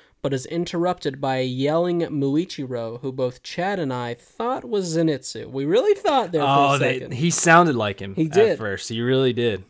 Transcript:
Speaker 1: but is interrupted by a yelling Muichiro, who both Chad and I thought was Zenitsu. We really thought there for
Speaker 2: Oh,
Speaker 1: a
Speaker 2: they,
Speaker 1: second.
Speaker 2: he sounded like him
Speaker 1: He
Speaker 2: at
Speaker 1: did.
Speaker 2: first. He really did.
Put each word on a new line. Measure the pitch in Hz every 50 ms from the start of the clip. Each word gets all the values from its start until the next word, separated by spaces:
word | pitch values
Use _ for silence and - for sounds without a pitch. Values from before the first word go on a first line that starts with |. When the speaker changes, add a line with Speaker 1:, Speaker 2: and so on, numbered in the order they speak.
| _ _ _ _
Speaker 1:
but | - 139 135
is | 131 131
interrupted | - 165 170 175 - - 170 170 180 180 - - 147 135 143
by | 143 131 131
a | 131 131
yelling | 131 127 131 135 147 156 165 175 180 175 170
Muichiro, | 165 131 151 143 139 139 143 156 180 - - - 135 127 123 117 117 113 117 123
who | 143 135
both | 131 131 127 123 123 - -
Chad | - - 175 175 196 202 185
and | 151 131
I | 127 123 120 120 120
thought | - - - - - 226 247 262 262 247 240
was | 220 202 185 170 160
Zenitsu. | 170 165 160 143 127 - - - 110 113 120
We | 123 135 139
really | 151 185 247 381 427 403
thought | - - 349 285 262 214 170
there | 175 151
for | 143 139
Speaker 2:
Oh, | 139 139 143 139 139
Speaker 1:
a | 135
Speaker 2:
they, | 127 127 131 131
Speaker 1:
second. | - - 135
Speaker 2:
he | 117 160 170
sounded | 165 - - 170 165 175 175 160 131
like | 113 107 104 98 -
him | 98 98 98
Speaker 1:
He | - 160
Speaker 2:
at | 156
Speaker 1:
did. | 156 - 453 202 160 -
Speaker 2:
first. | 110 101 98 90 - -
He | 113 113
really | 117 127 131 131 135 127
did. | 117 120 120 117 101 92 98